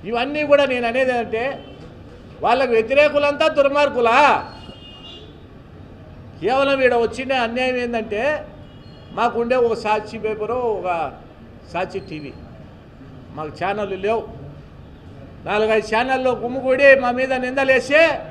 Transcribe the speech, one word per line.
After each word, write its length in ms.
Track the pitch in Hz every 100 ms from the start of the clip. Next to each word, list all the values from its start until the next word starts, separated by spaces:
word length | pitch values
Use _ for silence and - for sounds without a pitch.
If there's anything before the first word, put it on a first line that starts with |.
| 185
ఇవన్నీ 320 | 233 262 294 294
కూడా 140 | 285 277
నేను 140 | 247 240
అనేది 220 | 247 262
ఏంటంటే 300 | 247 220 220 254 - - - - - - - - -
వాళ్ళకు 280 | 185 247 254 226
వ్యతిరేకులంతా 680 | 220 269 294 285 285 285 311 294
దుర్మార్గులా? 600 | 277 285 294 240 233 247 285 196 - - - - - - - - - - - - - - - - - - - -
కేవలం 380 | 190 262 277 277
ఈడ 100 | 254 240
వచ్చిన 280 | 226 233 262 262 226
అన్యాయం 300 | 240 254 247
ఏంటంటే 380 | 240 233 214 208 269 302 - - - - - - - -
మాకుండే 400 | 233 233 233 254 233
ఒక 80 | 226
సాక్షి 340 | 214 214 214 226
పేపరు, 340 | 214 214 208 247 247 202
ఒక 120 | 180 170 143 117 - - - - -
సాక్షి 280 | 170 185 196 -
టీవీ, 240 | 156 143 - - - - - - - - - - 143
మాకు 160 | 156 -
ఛానళ్ళు 380 | 180 202 202 190
లేవు. 180 | 196 226 - - - - - - - - - - - - -
నాలుగైదు 400 | 208 220 220 214
ఛానళ్ళు 380 | 220 254 262 254 240
గుమ్ముగూడి 460 | 240 262 262 262 277 269
మా 60 | 247 247
మీద 140 | 262 262 247
నిందలేసే 560 | 269 262 262 254 294 320 285 -